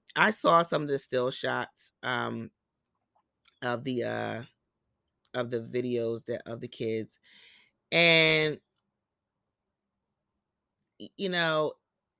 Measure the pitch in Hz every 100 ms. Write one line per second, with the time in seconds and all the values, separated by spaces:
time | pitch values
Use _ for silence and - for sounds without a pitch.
0 | _ 151 196 214 175 170 170 156 147 139
1 | - 127 123 - 127 123 120 - - _
2 | 120 123 117 117 113 _ _ _ _ _
3 | _ _ _ _ - _ 123 120 127 123
4 | 117 113 110 113 120 _ _ _ _ _
5 | _ _ - 127 120 120 117 123 123 120
6 | 117 113 - 117 - 117 123 - 113 110
7 | 104 - _ - - - _ _ - 165
8 | 170 165 160 156 156 143 _ _ _ _
9 | _ _ _ _ _ _ _ _ _ _
10 | _ _ _ _ _ _ _ _ _ _
11 | - - 196 175 165 156 151 - _ _
12 | _ _